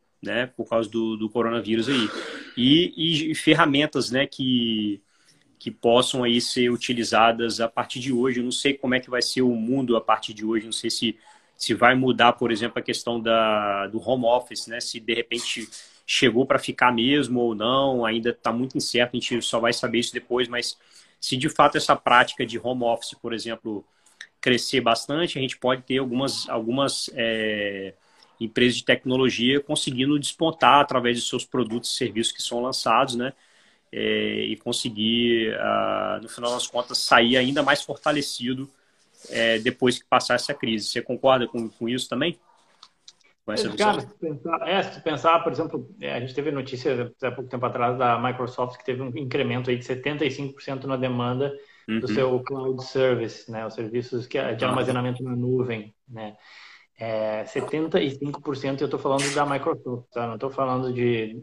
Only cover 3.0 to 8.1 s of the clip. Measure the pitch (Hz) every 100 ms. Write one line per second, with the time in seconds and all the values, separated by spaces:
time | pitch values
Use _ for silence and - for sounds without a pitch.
3 | 160 151 156 151 160 156 160 139 151 139
4 | 117 127 139 - 131 123 117 110 107 101
5 | _ _ _ _ _ _ 120 107 120 120
6 | 123 131 123 120 120 131 120 117 - 117
7 | 107 110 113 113 117 101 113 - 131 135
8 | 127